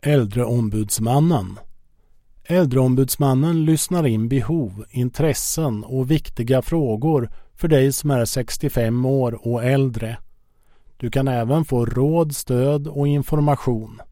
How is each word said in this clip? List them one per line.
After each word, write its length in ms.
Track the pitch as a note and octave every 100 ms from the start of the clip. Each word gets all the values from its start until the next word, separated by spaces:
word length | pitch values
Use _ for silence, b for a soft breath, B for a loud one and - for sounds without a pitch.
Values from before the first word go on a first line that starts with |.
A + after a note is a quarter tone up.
Äldreombudsmannen. 1600 | D3 D3 G#2+ G#2+ A#2+ A#2+ A2 G#2 G#2 - A2+ C3 D#3+ D#3 F#2 G2 - - - _ _ - _ -
Äldreombudsmannen 1200 | - F3 D#3+ B2+ C3 B2+ C3+ - C#3 C3 D#3 E3 D#3
lyssnar 420 | D#3+ - F3+ D3+
in 220 | A2 A2+
behov, 560 | C3+ A#2 E3 A#2 G2 G#2+
intressen 920 | B2+ B2 - D3+ C3+ - - D#3 G#2+
och 280 | G#2+ C3 B2+
viktiga 500 | D#3 - - A#2 C3
frågor 680 | - E3 C3+ G#2+ D3 D3+ A#2 b b b
för 120 | E3+
dig 260 | D3+ C3+
som 180 | C3+ D3
är 140 | C3+ A#2
sextiofem 800 | - A#2+ - C#3+ - A2+ A#2+ B2+
år 420 | C3+ B2 A2+ A#2
och 160 | A#2+
äldre. 540 | B2 C3+ C3+ A2+ A2 A2 - - _ _ _ - - -
Du 120 | A#2+
kan 160 | C#3 C3+
även 380 | B2 A2+ D3 D#3
få 200 | B2+ A#2
råd, 500 | B2 C3+ E3 D#3+ C#3+
stöd 520 | - B2 C3 D3 D3
och 200 | C#3+ C#3+
information. 920 | D3 C3+ D3+ D3 C#3+ - A#2 A2 A2 -